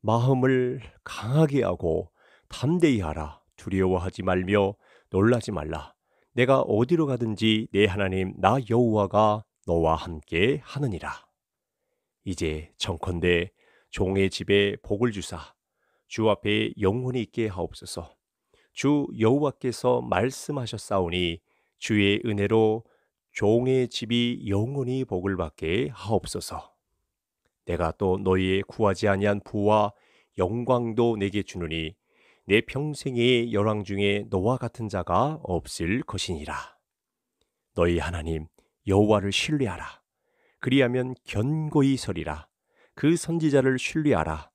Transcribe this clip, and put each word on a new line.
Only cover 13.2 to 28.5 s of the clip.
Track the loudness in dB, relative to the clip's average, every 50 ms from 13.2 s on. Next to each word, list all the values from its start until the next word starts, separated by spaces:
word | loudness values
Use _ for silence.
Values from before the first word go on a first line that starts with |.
| 2 2 2 2 0 -4 _ _ _ _ _ _ _ _
종의 | -4 -2 -2 0 2 2 2 0
집에 | 0 -6 0 2 2 2 4 0 -4 -8
복을 | -6 -6 -2 0 0 -2
주사 | -2 -4 -10 -10 -12 -14 -14 -16 _ _ _ _ _ _ _ _ _ _ _ _
주 | -4 0 2 2
앞에 | 2 2 0 0 0 0 0 -2 -4 0
영원히 | 0 0 0 0 -4 -4 -4 -4
있게 | -6 -4 _ -4 -4 -4
하옵소서. | -4 -6 -8 -8 -8 -16 -16 -14 -12 -12 -14 -14 _ _ _ _ _ _ _ _ _ _ _ _
주 | _ -2 0 2 2 2 -2 -4 -2 2
여호와께서 | 4 4 4 4 2 -2 -2 _ -6 -6 -6 -2 0 0 0 0
말씀하셨사오니 | 0 -2 0 0 0 -2 -4 -8 -10 -8 -6 -6 -6 -6 -8 -10 -6 -2 0 0 0 0 0 0 0 0 -2 -6 _ _ _ _ _ _ _ _
주의 | -4 0 2 4 6 4 4 2 0
은혜로 | -4 -2 -2 0 2 4 4 4 4 0 -2 -6 _ _ _ _ _ _ _ _ _
종의 | _ 0 2 4 4 4 2 2 2 2 0 -2
집이 | -4 -8 -4 -2 0 0 0 0 -2 -4 -4 -2
영원히 | -2 -2 -2 -2 -4 -6 -4 -4 -4 -4 -4
복을 | -4 -4 -4 -2 -2 -2
받게 | -2 -4 -6 _ -8 -4 -2 -2 -2 -2 -4
하옵소서. | -8 -10 -4 -2 -2 -2 -2 -4 -10 -10 -10 -10 -12 -12 -14 _ _ _ _ _ _ _ _ _ _ _ _ _ _ _ _ _ _ _ _
내가 | -6 -4 -2 -2 -4
또 | -2 _ 0 0 0 0
너희의 | 2 2 2 2 2 0